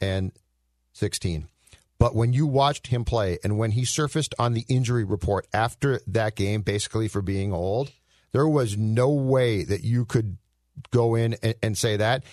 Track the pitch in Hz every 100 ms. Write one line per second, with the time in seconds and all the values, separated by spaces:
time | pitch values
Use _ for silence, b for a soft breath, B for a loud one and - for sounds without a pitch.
0 | 98 95 92 - _ _ _ _ _ -
1 | 104 - 95 80 73 b b b b -
2 | 120 110 117 123 151 135 139 147 - 123
3 | 110 117 98 87 98 104 113 107 123 -
4 | 147 160 143 - 120 117 - 127 120 120
5 | 98 101 - 98 - 101 117 - 143 127
6 | - 110 110 - 98 107 98 104 - 110
7 | 110 101 92 98 98 87 90 110 143 -
8 | b b b 123 156 147 117 101 110 113
9 | 127 147 131 131 123 104 80 98 113 120
10 | 120 123 107 92 _ _ _ - - 123
11 | 117 113 117 113 110 - 110 101 117 104
12 | 107 135 B